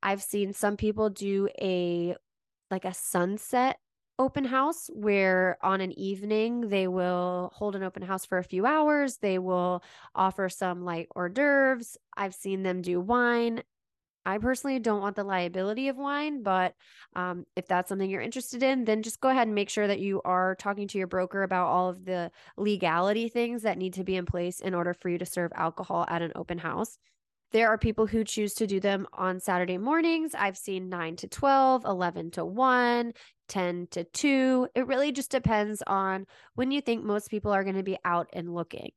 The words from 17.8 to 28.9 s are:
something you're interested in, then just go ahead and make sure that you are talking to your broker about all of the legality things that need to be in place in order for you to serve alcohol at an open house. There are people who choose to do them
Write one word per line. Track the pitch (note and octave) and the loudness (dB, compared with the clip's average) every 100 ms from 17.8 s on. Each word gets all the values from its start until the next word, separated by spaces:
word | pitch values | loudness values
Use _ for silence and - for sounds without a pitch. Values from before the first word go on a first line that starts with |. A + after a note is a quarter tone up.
| F#3 | 0
something | G3 F#3+ | -2 -2
you're | F#3+ | -2
interested | A#2 C4 A#3+ B3 | -4 -6 -8 0
in, | C4 C4+ | 2 2
then | A3+ A3 | 2 0
just | A3 - | -2 0
go | C4 | 2
ahead | C4 A#3 | 4 2
and | |
make | G#3 G3+ | 2 0
sure | - G#3 | 0 0
that | G3+ | 0
you | G3 F#3+ | 0 -2
are | - F3+ F#3 F#3 | 0 2 2 0
talking | G3+ G3+ G3+ | -4 -4 -4
to | G3+ | -4
your | F#3 | -2
broker | F#3 F3+ G3 | -2 -2 -2
about | F#3+ F#3 F3+ | 0 2 2
all | E3+ F#3 | 2 2
of | F3+ | -2
the | F#3 F3+ E3+ - - - | -6 -4 -6 -10 -20 -4
legality | G#3 G3+ E3+ E3 F#3 G#3+ A#3 | -2 2 2 2 2 2 0
things | A#3 A#3 A#3+ | -2 -2 0
that | G#3+ F#3 | -2 -2
need | F#3 | -4
to | F#3 | -4
be | F3+ F#3 | -4 -2
in | F3 | -2
place | F3 F3 F3+ | -2 -2 -4
in | F#3+ | -4
order | F3+ F3 | -2 -2
for | F3 F#3 | -2 -2
you | F3 | -4
to | F3+ | -4
serve | - E3+ | -4 -4
alcohol | - E3 - F3+ F3 E3+ | -2 -4 -4 -4 -2 0
at | E3+ | -2
an | E3+ | -4
open | - F3 F3 | -6 -8 -6
house. | E3 D#3+ A3+ - _ _ _ _ _ | -4 -4 -6 -8 _ _ _ _ _
There | A3 A3+ | 2 4
are | A3 | 4
people | A3+ A3 A3 | 0 0 0
who | A3+ | 2
choose | G#3+ - G#3 | -2 -2 -2
to | - A3 | 0 0
do | G3 | 0
them | G3 | 0